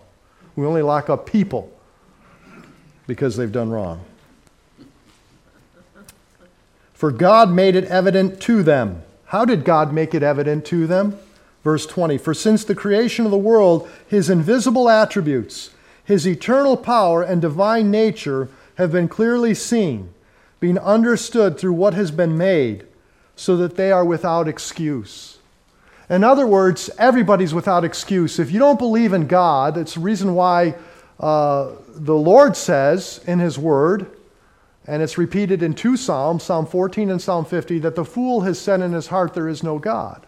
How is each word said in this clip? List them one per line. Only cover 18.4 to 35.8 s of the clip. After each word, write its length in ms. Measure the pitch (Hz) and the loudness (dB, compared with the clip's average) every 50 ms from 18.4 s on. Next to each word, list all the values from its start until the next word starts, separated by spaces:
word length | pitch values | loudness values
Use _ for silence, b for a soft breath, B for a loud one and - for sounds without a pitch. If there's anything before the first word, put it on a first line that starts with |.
| 135 127 b b b b b | -4 -6 b b b b b
have 160 | - 185 175 156 | -4 -2 0 0
been 160 | 180 175 165 | 0 0 -2
clearly 460 | - - 220 233 240 240 240 233 202 | -2 -2 0 0 0 0 0 0 0
seen, 560 | - - - 240 233 202 160 127 104 95 87 - b b b b b b b b b | -2 -2 -2 -2 0 0 -2 -4 -6 -10 -14 -18 b b b b b b b b b
being 180 | - 175 175 190 | -2 0 0 0
understood 800 | - 190 208 226 226 240 233 - - - - 233 214 190 151 - | 0 2 2 2 4 2 0 0 -2 -2 0 2 2 2 0 -2
through 140 | - 185 175 | -2 -2 0
what 220 | 165 190 208 165 | 2 2 0 2
has 160 | 196 208 165 | 0 -2 -2
been 280 | 147 165 175 165 160 160 | -2 -2 0 0 0 0
made, 460 | 175 190 190 160 135 117 107 101 - - b b b b b b b b b | 0 2 2 2 0 0 -4 -6 -12 -18 b b b b b b b b b
so 200 | - - - 185 | -8 -2 -2 0
that 200 | 175 180 170 175 | 0 0 -2 -2
they 140 | - 190 190 | -2 0 2
are 140 | 190 180 180 | 2 2 2
without 420 | 170 170 160 180 180 165 170 165 | 2 0 -2 -2 -2 -2 -2 -2
excuse." 920 | 156 151 - - - - - 165 151 147 123 104 - - - - - - - _ _ _ _ _ b b b b b b b b b | -2 -6 -8 -12 -14 -10 -6 -6 -4 -4 -6 -8 -12 -18 -20 -20 -20 -20 -20 _ _ _ _ _ b b b b b b b b b
In 120 | 175 185 202 | 0 2 4
other 240 | 240 269 269 277 | 4 4 2 2
words, 440 | 226 202 190 190 185 175 - - - - - | 2 2 4 4 2 0 -2 -6 -12 -4 0
everybody's 560 | 214 254 240 254 220 170 208 180 190 160 151 | 2 2 2 2 2 2 2 0 0 -2 -4
without 280 | 170 - 208 185 175 170 | -4 -2 0 0 0 0
excuse. 560 | 165 - - - - 196 185 170 151 - - | -2 -6 -8 -8 -4 -2 -2 0 -2 -2 -4
If 140 | 170 127 170 | -4 -2 0
you 60 | 220 | 2
don't 200 | 269 285 285 285 | 4 4 4 2
believe 360 | 254 240 220 226 233 220 185 | 0 0 0 2 2 2 2
in 120 | 185 156 | 0 0
God, 520 | 131 175 180 180 170 151 131 135 151 160 170 | 0 2 2 2 2 2 2 0 0 -2 -4
it's 160 | 160 151 - | -6 -8 -8
the 60 | 170 | -6
reason 340 | 165 196 220 180 196 196 175 | -4 -4 -2 -2 -2 -2 0
why, 400 | 180 180 180 175 175 175 165 151 B B B B B B B B - | 2 2 2 2 2 2 0 -2 B B B B B B B B -8
uh, 500 | - 156 156 151 147 147 143 139 139 127 - - - - | -4 -2 0 0 0 0 0 -2 -4 -6 -10 -16 -20 -20
the 260 | - 156 156 143 156 | -18 -10 -4 0 0
Lord 420 | 156 151 165 196 262 285 277 180 | 2 4 6 8 8 8 6 4
says 640 | - - - 170 139 135 139 160 190 180 - - - - | 0 -2 0 0 2 2 2 0 0 -2 -8 -14 -12 -6
in 120 | - 175 175 | -4 -2 0
his 200 | 175 170 135 139 | 0 -2 -2 -4
word, 480 | 147 165 147 135 139 165 196 214 180 - - - _ b b b b b b b b b b b _ | -2 0 2 2 2 2 0 -2 -4 -8 -14 -20 _ b b b b b b b b b b b _
and 160 | - 147 151 160 | -8 -4 -4 -4
it's 140 | 151 - | -4 -2
repeated 460 | - 175 170 - 196 202 180 196 180 170 | -2 -4 -2 -2 -2 -2 -2 -2 -2 -2
in 100 | 165 160 | -2 -4
two 240 | - | -2